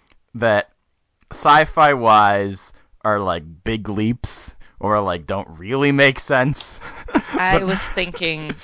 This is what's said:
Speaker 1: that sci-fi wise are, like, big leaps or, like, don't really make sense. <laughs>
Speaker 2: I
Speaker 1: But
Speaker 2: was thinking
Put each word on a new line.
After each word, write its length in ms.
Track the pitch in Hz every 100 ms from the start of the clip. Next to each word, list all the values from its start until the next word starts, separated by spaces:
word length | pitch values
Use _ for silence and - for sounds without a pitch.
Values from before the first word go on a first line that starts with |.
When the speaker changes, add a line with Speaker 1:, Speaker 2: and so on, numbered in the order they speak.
| _ _ _ 117
Speaker 1:
that 340 | 113 104 - _ _ _ _ _ _
sci-fi 640 | - 151 147 156 - 151
wise 800 | 135 113 107 104 101 101 95 - - _ _
are, 140 | 107 104
like, 240 | 95 85 80 80
big 240 | - 110 101
leaps 720 | 101 110 123 - - - - - -
or, 180 | 101 104
like, 260 | 98 87 76
don't 220 | 98 95 80
really 360 | 92 135 143
make 260 | 139 139 131
sense. 600 | - 139 127 143 - - - - -
<laughs> 60 | 320 -
Speaker 2:
I 260 | - 185 196
Speaker 1:
But 60 | 190
Speaker 2:
was 140 | 190
thinking 720 | - - 180 180 165 156 151 151